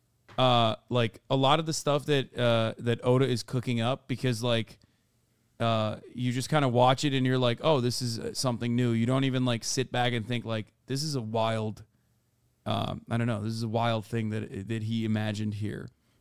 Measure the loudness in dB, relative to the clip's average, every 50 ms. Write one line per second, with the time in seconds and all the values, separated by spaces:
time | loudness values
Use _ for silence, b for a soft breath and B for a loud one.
0 | _ _ _ _ _ -8 -2 2 4 4 4 4 4 2 0 -2 _ -2 0 0
1 | 0 0 -2 -6 _ -2 0 2 4 4 4 4 2 -2 -6 -4 -2 0 0 0
2 | 0 0 0 0 0 -2 -4 0 2 2 4 2 2 0 -2 -4 -2 -2 -2 0
3 | 2 4 4 4 4 2 0 -2 -4 -4 -4 -4 -2 -2 -2 0 0 0 -2 -2
4 | _ -6 -6 -2 0 -2 -2 0 0 0 0 0 0 -2 -8 -20 _ _ _ _
5 | _ _ _ _ _ _ _ _ _ _ _ -2 0 0 2 2 0 0 -4 -6
6 | -10 -12 -8 -4 -2 -2 -2 -2 -2 0 0 2 2 4 4 6 6 6 6 4
7 | 2 0 0 2 2 2 2 2 2 2 0 0 2 2 2 4 2 0 0 -2
8 | -4 -4 -4 -4 -6 -6 -4 -2 -2 -2 -2 -2 -2 0 2 2 2 2 2 2
9 | 2 2 2 2 2 0 0 0 0 0 0 -2 -2 -2 -2 -2 -2 -2 0 0
10 | 0 0 0 -2 -2 -2 -4 -4 -4 -4 -4 -6 -6 -8 _ _ _ -8 -6 -6
11 | -4 -4 -4 -4 -4 -2 -2 0 0 0 0 -2 -2 -4 -6 -10 -14 -20 _ _
12 | _ _ _ _ _ _ _ _ _ _ _ _ -6 -4 -2 -2 -2 -4 -6 -8
13 | -8 -4 -4 -2 -2 -2 -2 -2 -4 -4 -4 -4 -4 -2 -2 0 0 0 0 -2
14 | -4 -4 -4 -4 -2 -2 -4 -4 -6 -6 -8 -10 -8 -6 -6 -4 -4 -2 -2 -2
15 | 0 0 0 0 0 -2 -4 -4 -4 -4 -4 -4 -6 -6 -6 -8 -10 -12 -16 _
16 | _ _ _ _